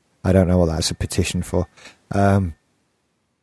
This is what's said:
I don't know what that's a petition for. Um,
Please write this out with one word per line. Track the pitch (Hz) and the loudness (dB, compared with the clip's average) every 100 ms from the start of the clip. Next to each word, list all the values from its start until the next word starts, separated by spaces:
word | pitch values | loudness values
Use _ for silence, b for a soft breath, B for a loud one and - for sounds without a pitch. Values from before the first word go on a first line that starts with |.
| _ _ | _ _
I | 98 | 0
don't | 92 87 | 2 4
know | 90 | 2
what | 85 | 2
that's | 80 85 | 0 -6
a | |
petition | - - - 90 90 | -6 -6 -4 -4 -4
for. | - 90 87 B B B _ | -4 -4 -4 B B B _
Um, | 98 98 98 92 76 _ _ _ _ _ _ _ _ | 0 2 2 0 -6 _ _ _ _ _ _ _ _